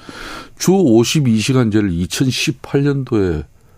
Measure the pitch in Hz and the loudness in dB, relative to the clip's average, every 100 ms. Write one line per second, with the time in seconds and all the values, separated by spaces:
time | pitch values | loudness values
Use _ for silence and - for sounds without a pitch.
0 | - - - - - - - 190 151 110 | -20 -16 -16 -16 -18 -4 2 4 4 4
1 | 120 160 127 110 104 131 113 107 101 85 | 4 0 2 0 2 0 2 0 0 -2
2 | 90 - 135 - - - - 143 143 139 | -4 -2 -2 0 -4 -6 -4 0 0 -2
3 | 127 110 92 78 76 _ _ | -2 0 0 -2 -6 _ _